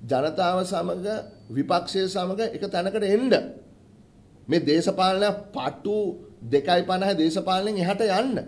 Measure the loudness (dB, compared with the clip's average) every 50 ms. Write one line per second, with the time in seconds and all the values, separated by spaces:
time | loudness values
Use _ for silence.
0 | -4 -2 0 0 0 0 0 0 0 0 0 0 -2 -2 -4 -4 -2 -4 -4 -4
1 | -4 -6 -6 -6 -8 -12 -18 -20 -16 -6 -2 -2 0 2 2 0 0 -2 -2 -2
2 | -2 0 -2 -2 -2 -2 -2 -2 -2 -4 -2 -6 -6 -4 -2 -2 -2 0 -2 0
3 | 2 2 2 2 4 4 4 4 2 -2 -12 -16 -20 -20 -20 -20 -20 -20 -20 -20
4 | -20 _ -20 -20 -20 -20 -20 -20 -4 0 0 2 4 4 2 2 2 0 0 2
5 | 2 2 2 2 2 0 0 -2 -8 -10 -8 -6 -6 -6 -6 -6 -6 -2 -2 0
6 | -2 -2 -4 -8 -14 -20 -20 -16 -6 0 2 2 4 4 2 2 2 0 -2 0
7 | 2 0 2 2 2 2 2 0 0 0 0 0 0 0 0 0 0 0 2 2
8 | 2 2 2 2 2 0 -2 -4 -6